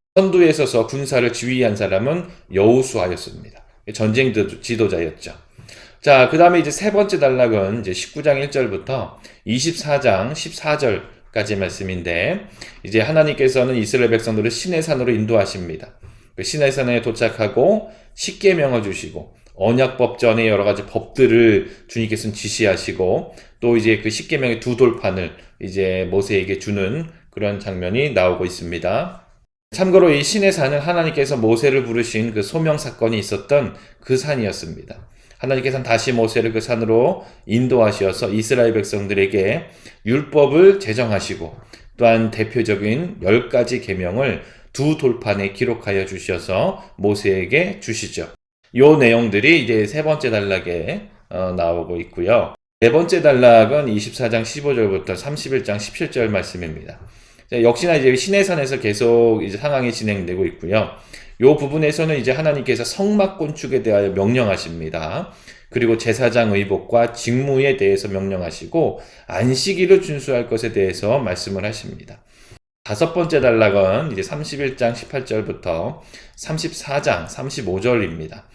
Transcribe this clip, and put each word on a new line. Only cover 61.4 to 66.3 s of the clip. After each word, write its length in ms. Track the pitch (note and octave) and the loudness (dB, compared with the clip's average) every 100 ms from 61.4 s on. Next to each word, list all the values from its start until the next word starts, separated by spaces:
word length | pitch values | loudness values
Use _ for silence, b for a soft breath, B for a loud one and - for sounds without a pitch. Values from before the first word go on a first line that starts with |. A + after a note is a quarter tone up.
요 140 | B2+ D3 | 4 4
부분에서는 600 | C#3 D#3 D3+ D3+ D#3+ D3 | 0 -2 -2 0 -2 -2
이제 140 | A#2 | -2
하나님께서 500 | B2+ D#3 C#3+ A#2+ A#2 | 0 0 -2 -2 -4
성막 560 | A#2 - G3+ G#3 F#3+ - | -4 -2 0 2 0 -2
건축에 440 | D3+ D3+ C3 B2+ | -8 -8 -4 -2
대하여 280 | A2 G2+ G2+ | 2 2 2
명령하십니다. 1200 | F#2 G2+ B2+ G#2+ F2+ E2 E2 D#2+ D#2+ D#2 B2+ F#3 B B B B | 0 0 2 0 -2 -6 -10 -8 -8 -8 -8 -10 B B B B
그리고 280 | A#2+ A#2 A2+ | -2 0 0
제사장 560 | A#2 A2 A#2+ | 0 0 2